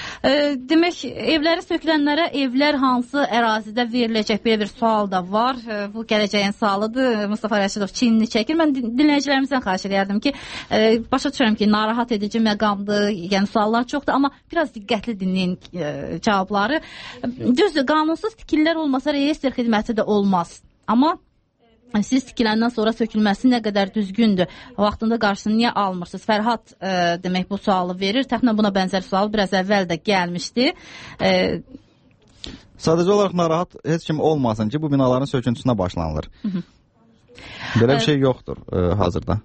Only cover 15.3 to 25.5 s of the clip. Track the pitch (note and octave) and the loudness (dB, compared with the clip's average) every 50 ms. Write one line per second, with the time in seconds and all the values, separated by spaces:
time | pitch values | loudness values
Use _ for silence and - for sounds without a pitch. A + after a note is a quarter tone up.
15.3 | F#3 F#3+ F#3 F3+ F#3 - - - - F3 D#3 D3 C#3+ C#3 D3 D3 D#3+ E3 - A3+ | 0 0 0 -2 -4 -6 -10 -12 -8 -8 -6 -6 -6 -8 -8 -8 -6 -2 0 2
16.3 | G#3 G3 F#3 F#3+ G#3 G3+ G3+ A3+ D4 D#4+ - - - - - - - B3 B3 A#3+ | 2 2 2 0 0 0 0 0 0 -2 -4 -8 -18 -18 -18 -18 -14 -10 -8 -8
17.3 | A#3+ C4 - - B3+ C4 G4 G4+ D4 D4+ C4 B3 D4+ D#4 D#4 D#4 E4 D#4+ - A4 | -6 -2 0 2 2 4 4 2 2 0 0 2 2 2 2 0 -2 -4 -4 -8
18.3 | - - - - - D#4 D#4 D#4+ E4 D#4+ D#4+ D4 C4 C4+ - D4+ D4 C#4+ C#4 C#4+ | -8 -10 -8 -2 0 2 2 2 2 0 0 -2 -2 -2 -2 -2 0 0 0 0
19.3 | D#4 - - C4 B3 - A#3+ A#3 A3 G#3 G#3+ - A#3 G#3+ G3 - G#3+ G#3 G3+ G3 | 0 -2 -2 -4 -2 -2 0 0 0 0 0 0 -2 0 0 2 2 2 2 2
20.3 | F#3+ F3 E3+ - - - _ _ _ _ _ - G#3+ A#3+ C#4 D#4+ F#4 - _ _ | 2 0 0 -4 -8 -20 _ _ _ _ _ 0 2 4 4 2 0 -2 _ _
21.3 | _ _ _ _ _ _ _ _ _ _ _ - - G#3 G3 - C4 C4 - - | _ _ _ _ _ _ _ _ _ _ _ -6 -2 -2 0 0 0 0 -2 -2
22.3 | - - A#3+ G#3+ G#3+ A3 A3+ A#3+ A#3+ - G#3+ A3 A3+ - A3+ A3 - G#3+ G#3+ G#3 | -2 -2 0 0 2 2 0 0 0 0 0 0 0 0 -2 -2 0 2 2 2
23.3 | G3 - - B3+ B3 A#3+ A3 G#3+ G3+ G#3 G3 G3 - A3 G#3 F#3 F#3+ G#3 A#3 A3 | 2 2 2 2 2 2 0 -2 0 0 0 0 0 -2 -4 -2 0 2 2 4
24.3 | G3+ F3+ F3+ - - - - - - - G3+ G#3 G3+ - A3+ A3 A#3 A#3 A3 G3+ | 4 2 0 -2 -4 -12 -20 -10 -2 0 0 0 0 0 -2 0 0 2 2 0
25.3 | G3 G3 - G#3+ | 0 0 -2 0